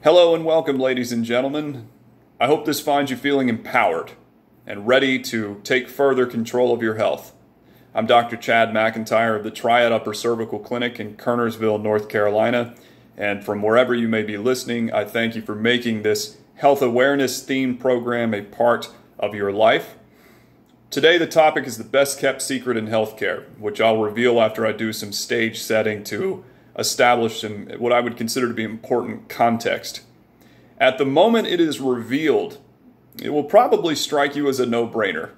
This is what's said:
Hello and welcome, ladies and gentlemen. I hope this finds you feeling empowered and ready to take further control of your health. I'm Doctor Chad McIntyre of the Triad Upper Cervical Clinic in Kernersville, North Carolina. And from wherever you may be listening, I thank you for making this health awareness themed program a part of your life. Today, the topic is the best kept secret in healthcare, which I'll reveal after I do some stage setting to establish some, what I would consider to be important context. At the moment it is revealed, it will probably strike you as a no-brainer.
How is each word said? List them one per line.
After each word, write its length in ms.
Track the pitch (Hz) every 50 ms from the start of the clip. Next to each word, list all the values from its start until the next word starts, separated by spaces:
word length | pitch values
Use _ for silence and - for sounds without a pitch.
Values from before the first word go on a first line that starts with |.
| -
Hello 300 | 151 170 180 175 170 165
and 100 | 160 160
welcome, 340 | 160 156 160 156 143 135 131
ladies 340 | 131 131 131 127 120 110
and 120 | 127 117 113
gentlemen. 640 | 113 120 123 131 135 143 151 151 147 139 120 113 113 _ _ _ _ _ _ _ _ _ _
I 80 | 117
hope 200 | 131 151 147 -
this 120 | 156 143 -
finds 320 | - 151 143 143 143 135
you 60 | 131
feeling 320 | 117 - 143 143 139 131 123
empowered 640 | 113 110 - - - 123 110 92 82 82 82 - - _ _ _ _ _ _ _ _ _ _
and 200 | - 104 101 101
ready 320 | 113 127 135 135 131 131 123
to 420 | 127 - 120 113 107 101 101 101 -
take 240 | - 131 127 127 -
further 380 | - - 139 139 131 127 127
control 480 | 120 - 117 113 - - 123 123 120 120
of 80 | 113
your 140 | 117 110 107
health. 360 | 110 104 - - - - - _ _ _ _ _ _ _ _ _ _ _ _ _
I'm 100 | 110 113
Doctor 320 | 113 120 120 117 120 120
Chad 320 | 110 - - 117 113 113 107
McIntyre 680 | 107 110 110 113 110 113 110 - 117 110 117 113 110
of 100 | 104 104
the 60 | 110
Triad 420 | - - - 117 117 123 120 117
Upper 200 | 113 107 107 117
Cervical 460 | 107 - - 117 117 113 113 - 110 104
Clinic 420 | - - 123 120 123 120 120 -
in 160 | 104 107 107
Kernersville, 640 | - - 127 120 120 120 113 110 110 110 110 107 107
North 300 | 104 107 110 107 104 -
Carolina. 640 | - 107 104 104 104 107 113 117 123 120 117 113 - - - - _ _ _ _ _
And 260 | - 101 104 101 98
from 200 | - - 104 104
wherever 320 | 104 107 110 123 127 120 123
you 120 | 120 117
may 160 | 113 113 110
be 140 | 104 107 104
listening, 560 | 101 107 127 127 127 - - 120 117 113 110
I 140 | - 107 101
thank 300 | 104 - 117 113 113 113
you 40 | 110
for 140 | 110 - 107
making 480 | 104 110 117 123 120 120 120 113 107
this 340 | 104 107 104 104 - - - - - _ _
health 260 | - - 143 139 139
awareness 600 | 147 120 117 123 127 139 143 139 135 120 - -
themed 380 | - - 139 135 131 127 123 120
program 540 | - 127 127 120 117 120 120 120 117 113 107
a 80 | 101
part 480 | 101 - - - 120 120 117 - - - - - _ _ _ -
of 160 | - 104 107
your 180 | 104 101 98
life. 420 | 98 104 107 - 139 165 - - - - - _ _ _ _ - _ _ _ _ _ _ _ _ _ _ _ _
Today, 260 | - 139 135 160 180
the 100 | 170 160
topic 400 | - - 165 156 156 151 151 127
is 120 | 127 113 110
the 40 |
best 380 | 107 - - 135 139 139 - -
kept 220 | - 135 131 -
secret 340 | - - 135 123 - 127 117
in 120 | 113 110 107
healthcare, 580 | 113 110 107 107 - - 101 92 87 - - - - -
which 220 | 104 104 104 -
I'll 220 | 110 113 110 110
reveal 360 | 107 104 104 117 120 123 117 117
after 280 | 110 107 - - 113
I 60 | 110
do 200 | 104 104 113 110
some 200 | 107 - 107 101
stage 500 | 101 - - - 123 120 113 113 110 -
setting 420 | - - 113 110 107 107 104 101 104
to 400 | - 107 101 95 95 92 90 - - - _ _ _ _
establish 680 | - 110 - - - 127 120 123 117 117 110 - -
some, 260 | - 107 104 101 - - - -
what 140 | 117 120
I 80 | 120 120
would 160 | 120 120 117
consider 320 | - 120 113 - 131 123 117
to 40 |
be 120 | 113 113 110
important 640 | 104 107 110 - - 127 120 - 113 107 - - -
context. 720 | - - 127 117 117 - - 95 90 - - - - - - _ _ _ _ _ _ _ _ _ _ _ _ _ _
At 220 | - - 131 127 -
the 60 | 143
moment 420 | 135 135 151 190 233 233 226 196
it 140 | - 175 170
is 180 | 170 156 131 117
revealed, 800 | 135 131 123 117 110 104 127 151 156 147 120 101 87 85 - - - _ _ _ _ - _ _ _ _ _ -
it 60 | - -
will 160 | 147 147 139
probably 500 | - - 208 247 269 233 180 170 165 151
strike 400 | 143 - - 151 143 143 147 143
you 140 | 143 147 139
as 100 | 127 120
a 80 | 127
no-brainer. 640 | 120 117 117 117 113 - 113 107 95 82 78 85 - -